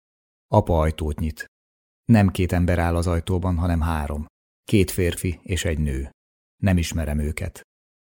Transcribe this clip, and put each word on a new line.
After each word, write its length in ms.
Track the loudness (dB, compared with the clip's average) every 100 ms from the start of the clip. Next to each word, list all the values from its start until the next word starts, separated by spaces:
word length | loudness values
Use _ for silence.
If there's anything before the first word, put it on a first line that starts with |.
| _ _ _ _ _
Apa 320 | 2 4 2
ajtót 400 | 2 0 -4 -4
nyit. 260 | -6 -6 -14 _ _ _ _ _ 2
Nem 220 | 4 4
két 240 | 2 0
ember 280 | 2 2 2
áll 160 | 2 0
az 120 | 0
ajtóban, 500 | -2 -2 -2 0 -2
hanem 240 | 0 0
három. 440 | 0 -2 -4 -6 -8 _ _ _
Két 280 | 0 2 2
férfi 480 | 2 -2 -2 -6 -6
és 220 | -6 -4 -2
egy 140 | -2
nő. 300 | -2 -2 -6 -12 _ _ _ _
Nem 160 | 0 2
ismerem 420 | 0 -2 -2 -2
őket. 420 | -2 -4 -8 -10 -20 _ _ _